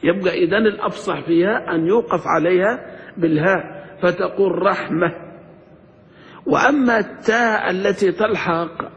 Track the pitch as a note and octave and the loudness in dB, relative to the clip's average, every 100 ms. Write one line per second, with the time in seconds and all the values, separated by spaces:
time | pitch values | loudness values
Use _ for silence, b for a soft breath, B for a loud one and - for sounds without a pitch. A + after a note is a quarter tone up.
0 | C#3 F3+ F#3 E3 F3 G3 A3 G3 G#3 - | 2 0 0 0 2 4 2 0 -6 -6
1 | - D3+ C#3+ E3 F3+ A#3 - E3 D#3+ G#3+ | -6 -6 0 2 2 0 -2 -2 2 2
2 | A#3 F3+ D#3+ E3 D#3+ F3+ G3 B3+ - B | 2 -2 0 0 2 2 2 -2 -8 B
3 | B - E3 D#3 E3 F#3+ - - - - | B -4 0 2 2 0 -2 -14 -18 -2
4 | F3+ F3 F#3 - G3 F3 F#3+ F#3 - D#3+ | 0 0 -4 0 0 2 0 0 -2 0
5 | F3 - - - - - - - - - | -2 -2 -14 -20 -20 -20 -20 -20 -20 -20
6 | - B B B - E3+ G#3+ D4 B3 A3+ | -20 B B B -2 2 4 4 2 2
7 | G3 - - A3 A#3+ G#3+ - F#3 G3 G3 | 0 -6 -2 0 2 0 0 0 0 2
8 | G3 E3+ G#3+ G3+ - E3 E3+ - - | 0 2 0 0 0 -2 -2 -6 -10